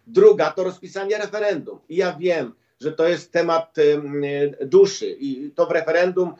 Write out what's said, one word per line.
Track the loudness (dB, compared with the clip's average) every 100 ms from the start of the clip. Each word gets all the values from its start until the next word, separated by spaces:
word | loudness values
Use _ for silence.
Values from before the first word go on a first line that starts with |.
| -2
Druga | 6 6 6 2
to | -2
rozpisanie | -6 -8 -12 -8 -4 -4
referendum. | -4 -4 -2 -4 -8 -16 -6
I | -2
ja | -2 -2
wiem, | -2 -2 -6 -12 _ _
że | -8
to | -2 0
jest | -2 -4
temat, | -2 0 -2 -2 0
y, | 2 2 -2 -6 -4 -2 -4 -4
y, | 2
duszy | 4 4 2 -8 -6
i | -8 -8 -6 -2
to | 0
w |
referendum, | 0 0 0 2 0 -4